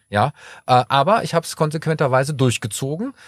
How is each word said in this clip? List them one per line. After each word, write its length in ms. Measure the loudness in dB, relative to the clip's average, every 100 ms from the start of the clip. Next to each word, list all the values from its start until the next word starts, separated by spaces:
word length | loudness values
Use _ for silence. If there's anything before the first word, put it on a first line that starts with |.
| -4
Ja, 240 | 0 0 -2 -18 -8 2
äh, 180 | 2 4
aber 360 | 2 2 0
ich 80 | 0
habe 140 | -4 -4
es 100 | -2
konsequenterweise 760 | -2 -2 -4 -2 2 0 0
durchgezogen 800 | 0 0 0 -4 -6 -6 -6 -8 -10